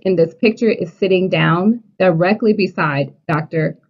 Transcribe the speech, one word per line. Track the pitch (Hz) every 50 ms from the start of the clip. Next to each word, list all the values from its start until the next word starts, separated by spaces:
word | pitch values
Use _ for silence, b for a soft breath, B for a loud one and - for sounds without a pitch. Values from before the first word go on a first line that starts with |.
in | - 190 185
this | 170 165 - -
picture | - - 214 226 - 240 214
is | - - - 160 -
sitting | - 202 185 190 185 185 185
down | 175 160 160 160 165 175 190 214 240 240 - _ _ -
directly | - - 165 160 175 185 214 208 247 214 214
beside | 208 185 180 - - 165 151 143 139 139 135 - _ _ -
Doctor | 160 151 156 - - 160 156 156 - _ _